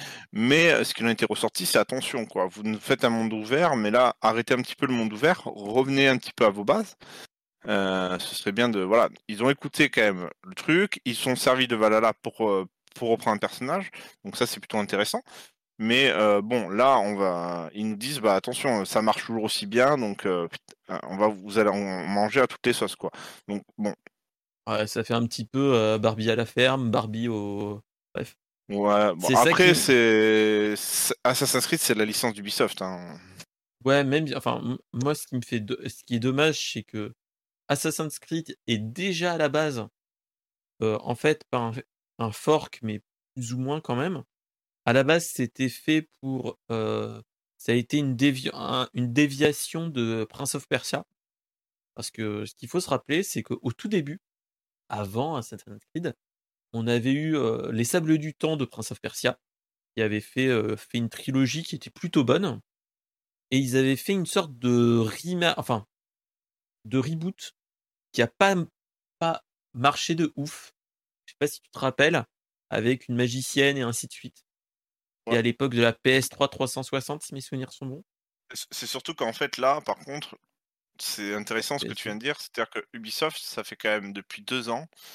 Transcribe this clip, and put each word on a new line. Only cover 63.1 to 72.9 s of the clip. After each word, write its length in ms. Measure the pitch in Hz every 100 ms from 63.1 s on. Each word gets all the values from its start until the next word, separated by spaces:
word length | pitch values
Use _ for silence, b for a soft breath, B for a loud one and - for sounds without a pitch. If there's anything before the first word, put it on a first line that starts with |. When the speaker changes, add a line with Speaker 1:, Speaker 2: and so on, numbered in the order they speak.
| _ _ _ _
Speaker 2:
Et 80 | 135
ils 180 | 131 131
avaient 200 | 135 135
fait 160 | -
une 120 | 196
sorte 320 | 165 202 165 120
de 420 | 123 120 120 117
rema-, 560 | 110 - 170 180 170 -
enfin, 280 | - 113 - _ _ _ _ _ _ _ _ _
de 140 | 110 131
reboot 580 | 127 160 175 - - - _ _ _ _ _
qui 100 | -
a 60 | 117
pas, 260 | - 196 185 165 _ _ _ _ _
pas 240 | 165 160 - _ _
marché 400 | 123 139 143 -
de 180 | 165 151 -
ouf. 360 | 147 - - _ _ _ _ _ -
Je 60 |
sais 40 | _
pas 80 | 147
si 120 | -
tu 100 | _
te 60 | -
rappelles, 440 | 131 - 147 165 113 _ _ _ _
avec 380 | 104 113